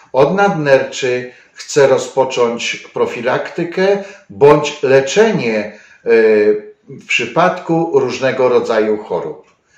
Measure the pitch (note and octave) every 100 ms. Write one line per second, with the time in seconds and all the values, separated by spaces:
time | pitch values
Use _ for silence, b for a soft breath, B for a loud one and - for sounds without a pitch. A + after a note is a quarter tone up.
0 | B B2+ D3 F#3+ G3+ D#3+ D3 C3+ - -
1 | B2+ B2 B2 B B - - D3 C3+ B2+
2 | - - B2 - A#2 A2+ - - - B2
3 | A#2 B2 A#2 - - - E3+ F#3+ F#3+ G3+
4 | B B B G2+ C#3+ D3 - - C3 C3+
5 | C3+ F#3+ A3+ F3 A#2+ G#2+ G2+ - - _
6 | - A2+ A2 G#2+ G#2 G#2 - - _ C3+
7 | - - A#2 D#3+ F3+ F#3 - E3 D#3+ C#3
8 | B2+ A2 C3 A#2 B2+ A#2+ A2+ A2 G#2+ G#2+
9 | - E2+ D#2 D2+ _ _ b